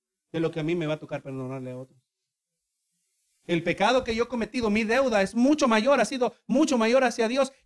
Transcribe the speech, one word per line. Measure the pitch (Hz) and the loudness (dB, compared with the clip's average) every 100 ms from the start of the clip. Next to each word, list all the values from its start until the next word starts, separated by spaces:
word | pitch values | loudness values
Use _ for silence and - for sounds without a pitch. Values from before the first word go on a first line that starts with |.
| _ _ _ | _ _ _
de | 165 | -4
lo | 160 | -2
que | 160 | -2
a | |
mí | 156 | -4
me | 175 156 | -2 -2
va | |
a | 156 | -6
tocar | 151 143 | -8 -12
perdonarle | 139 131 127 135 127 | -10 -10 -8 -10 -10
a | 127 | -12
otros. | 131 _ _ _ _ _ _ _ _ _ _ _ _ _ _ _ - | -16 _ _ _ _ _ _ _ _ _ _ _ _ _ _ _ -4
El | 175 | -2
pecado | 175 160 202 254 | -2 0 2 2
que | 247 | 0
yo | 226 | -4
he | 233 | -4
cometido, | 240 208 262 220 | -4 -6 -4 0
mi | 208 | 0
deuda | 220 233 269 208 | 0 0 2 0
es | 190 | 0
mucho | 233 254 302 269 | 2 2 4 4
mayor, | 220 233 269 | 4 4 2
ha | |
sido | 214 262 240 - - | 2 0 -4 -4 -2
mucho | 254 311 254 | 2 2 2
mayor | 220 262 | 4 4
hacia | 254 240 220 | 2 0 -2
Dios | 262 262 - | 0 -2 -4